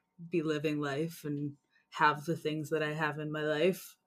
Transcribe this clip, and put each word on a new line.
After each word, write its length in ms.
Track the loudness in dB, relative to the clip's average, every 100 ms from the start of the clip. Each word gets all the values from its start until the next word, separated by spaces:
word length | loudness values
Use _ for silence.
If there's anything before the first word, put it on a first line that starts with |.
| _ _ -2
be 140 | -2
living 380 | 0 0 0 0
life 420 | -2 -2 -4 -4
and 300 | -6 -4 -4 -8 _ _ _
have 340 | 4 4 4
the 120 | 0 -2
things 340 | 0 -2 -2
that 120 | 0
I 100 | 0
have 240 | 0 -2 -2
in 140 | -4
my 100 | -2
life. 540 | 0 4 4 2 -6 -20